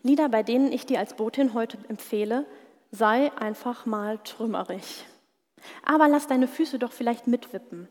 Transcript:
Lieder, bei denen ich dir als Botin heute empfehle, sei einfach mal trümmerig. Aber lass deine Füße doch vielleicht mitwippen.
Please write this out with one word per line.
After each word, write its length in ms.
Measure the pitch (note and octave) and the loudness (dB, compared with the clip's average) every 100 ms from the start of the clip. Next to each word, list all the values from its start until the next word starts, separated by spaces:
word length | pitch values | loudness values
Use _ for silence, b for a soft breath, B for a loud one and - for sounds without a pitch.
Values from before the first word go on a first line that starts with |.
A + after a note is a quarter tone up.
Lieder, 260 | B3 C#4+ D4 | 4 4 4
bei 140 | A3 | 2
denen 300 | G#3 B3 C4+ | 2 2 2
ich 120 | B3+ | 0
dir 140 | - B3+ | -2 -2
als 160 | G#3 | -2
Botin 400 | - A3 C4+ C4+ | -4 -4 0 0
heute 240 | A3+ A3+ - - | 0 -4 -6 -12
empfehle, 560 | G#3+ - G#3 G#3 B3 D4 B B B _ | -12 -4 -4 0 -2 -4 B B B _
sei 400 | G3+ G#3+ A#3 C#4+ - | 0 2 4 2 0
einfach 500 | G#3+ G#3+ B3 A#3+ A#3 | -6 -6 -8 -6 -6
mal 320 | G#3+ G#3 A3 | -4 -6 -8
trümmerig. 880 | - - A3+ F#3 F#3 F#3 - - - _ _ _ _ _ B B | -10 -8 -4 -4 -6 -10 -12 -16 -18 _ _ _ _ _ B B
Aber 240 | - D4+ D4+ | 2 6 6
lass 180 | D4 D4 | 6 2
deine 220 | B3+ B3+ | 2 2
Füße 320 | - D#4+ B3+ | 0 -2 -2
doch 120 | A#3+ | -6
vielleicht 360 | - A#3 A#3 - | -2 -2 -2 0
mitwippen. 580 | A#3+ - F#3+ - F3 F#3 | -2 -2 -14 -12 -16 -18